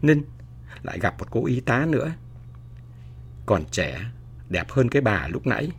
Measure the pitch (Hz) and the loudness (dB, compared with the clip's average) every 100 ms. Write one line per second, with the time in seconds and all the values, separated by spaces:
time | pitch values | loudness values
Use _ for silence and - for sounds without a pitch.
0 | 151 151 143 - - - - - - 92 | 8 6 4 -12 -16 -16 -16 -10 -8 0
1 | - - 95 113 - 123 123 123 160 147 | 0 0 -2 0 2 2 4 2 4 2
2 | 160 165 - - - - - - - - | 2 -4 -10 -16 -16 -16 -16 -16 -16 -16
3 | - - - - - 98 76 - 73 65 | -16 -14 -14 -12 2 2 2 -2 -2 -2
4 | 113 - - - - 90 - - 120 143 | -8 -10 -16 -16 -4 -4 0 4 6 6
5 | 123 98 71 85 139 110 - | 4 2 0 -2 0 0 -2